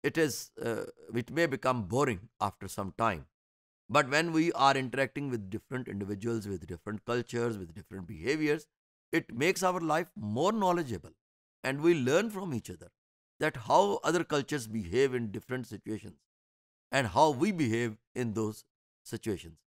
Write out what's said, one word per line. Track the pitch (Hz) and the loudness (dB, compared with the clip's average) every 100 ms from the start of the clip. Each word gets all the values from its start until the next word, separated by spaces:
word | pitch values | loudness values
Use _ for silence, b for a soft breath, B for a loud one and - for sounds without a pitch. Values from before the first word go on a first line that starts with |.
it | 135 156 | 0 2
is, | 156 151 - - | 2 0 -10 -6
uh, | 117 107 - - - | -4 -2 -6 -12 -6
it | 117 117 | -4 -2
may | 139 | 0
become | 170 135 131 123 | 0 2 0 0
boring | 92 120 143 95 - _ | 0 2 2 0 -8 _
after | 101 - 98 | -4 -4 -10
some | - 98 - | -8 -8 -2
time. | 113 85 65 _ _ _ _ _ - | 0 0 -8 _ _ _ _ _ 0
But | 131 135 | 2 4
when | 147 170 | 2 2
we | 160 170 | 2 2
are | - 135 | 4 4
interacting | 135 131 127 135 - 143 | 4 0 -2 -2 -2 -6
with | 120 95 | -6 -6
different | 107 _ 127 123 | -10 _ -8 -6
individuals, | 98 98 101 113 117 101 | -6 -6 -4 -2 -4 -4
with | 92 80 | -8 -8
different | 87 - 107 | -12 -8 -8
cultures, | - 120 120 120 120 107 | -4 -4 -2 -2 -2 -4
with | 85 | -10
different | 82 - 95 85 | -14 -14 -14 -12
behaviors, | 80 101 156 151 156 - _ _ _ _ | -6 -2 0 0 0 -4 _ _ _ _
it | 160 - 110 | -4 -2 0
makes | 160 185 | 0 2
our | 185 180 | 0 0
life | 160 156 175 - | 0 0 -2 -8
more | 107 110 180 | -4 0 2
knowledgeable, | 226 185 175 143 101 92 _ _ _ _ _ | 2 2 2 0 -6 -8 _ _ _ _ _
and | 127 139 | -4 2
we | 165 | 4
learn | 170 123 160 220 | 6 4 4 2
from | 202 190 | -6 -6
each | 120 - | -6 -6
other | 87 87 _ _ _ _ _ | -16 -18 _ _ _ _ _
that | 156 127 | -2 -2
how | - 156 202 202 | 4 4 6 2
other | 151 170 | 2 0
cultures | 165 147 139 151 110 | 2 -2 0 -4 -4
behave | 110 87 113 135 | -6 0 4 4
in | 123 113 | 2 -4
different | 101 - 127 117 | -6 -6 -8 -6
situations | 104 - 107 107 - _ _ _ _ _ _ _ | -12 -8 -8 -10 -20 _ _ _ _ _ _ _
and | 131 117 | 0 2
how | 135 156 | 4 4
we | 127 190 | 4 0
behave | 180 127 113 120 107 _ | 2 2 2 0 -4 _
in | - 123 | -6 -4
those | 107 107 107 _ _ _ _ | -2 -4 -6 _ _ _ _
situations. | - 113 110 90 82 80 _ | -12 -6 -4 -4 -6 -20 _